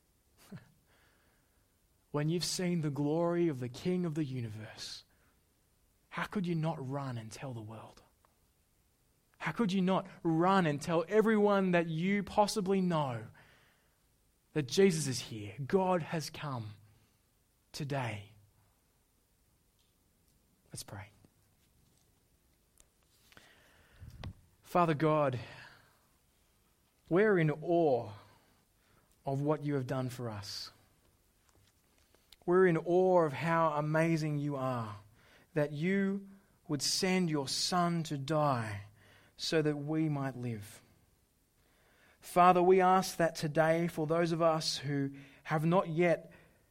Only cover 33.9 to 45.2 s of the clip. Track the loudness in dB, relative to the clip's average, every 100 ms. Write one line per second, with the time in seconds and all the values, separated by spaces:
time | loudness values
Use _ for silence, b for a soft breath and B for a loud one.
33.9 | 2 2 2 0 -2 -4 -4 -4 -4 -6
34.9 | -10 -18 b b b b -2 -2 -2 0
35.9 | 0 0 -2 B B B B -6 -4 -2
36.9 | 0 0 2 2 0 -2 -4 0 0 2
37.9 | 0 -2 -6 -2 2 2 2 -2 -8 -12
38.9 | b b b b -10 -2 0 2 -2 -2
39.9 | -2 0 -2 -4 -6 -8 -8 -12 -20 -20
40.9 | _ _ _ _ _ _ _ b b b
41.9 | b b b -2 6 8 8 6 6 6
42.9 | 4 2 0 -2 -2 -2 2 2 2 0
43.9 | -4 -2 0 0 2 2 2 -2 -6 -4
44.9 | -4 -4 -8